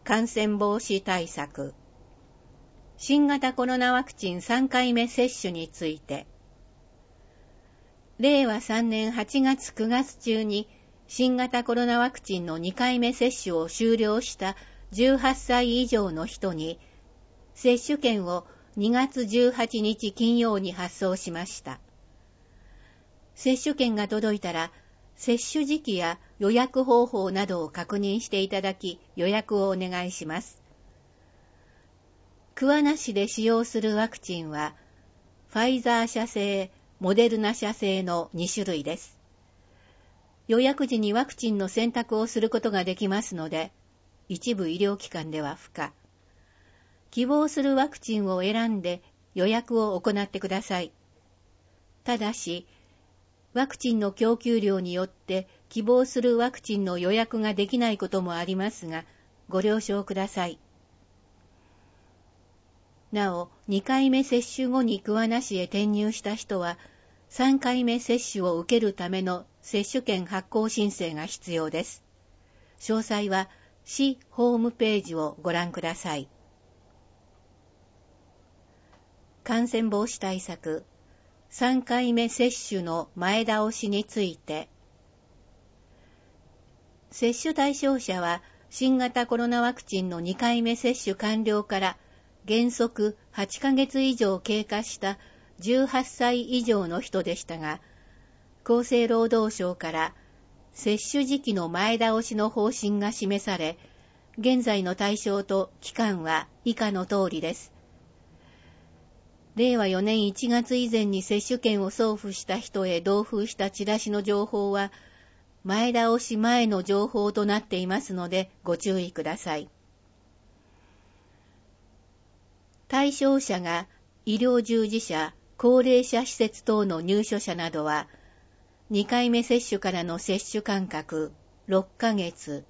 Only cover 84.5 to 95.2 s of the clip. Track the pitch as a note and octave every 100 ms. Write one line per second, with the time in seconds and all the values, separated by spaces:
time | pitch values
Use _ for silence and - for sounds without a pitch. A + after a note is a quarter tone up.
84.5 | D#3 D#3+ _ _ _ _ _ _ - -
85.5 | - _ _ _ - - _ _ _ _
86.5 | _ _ _ _ _ _ - A#3 A#3+ D#4+
87.5 | D#4 C#4+ C#4 C#4 C4+ A#3 F#3 F3 F3 -
88.5 | - _ - C4 C4 B3 B3 A#3+ A#3 A#3+
89.5 | A#3+ A#3+ B3+ - G3 F#3 F3 E3+ F#3+ A#3+
90.5 | A#3+ A#3 A#3 B3+ C4 - F#3+ G#3+ A3 A3
91.5 | G#3 G#3 G3 F#3+ - - - _ _ F#3
92.5 | A3 A#3+ A#3+ A#3 A3+ G#3+ G#3 - - G3
93.5 | - C4+ C4 C4+ C4+ C4+ A#3+ G#3 F#3 -
94.5 | G#3+ G#3+ G#3 A3+ - G3 G3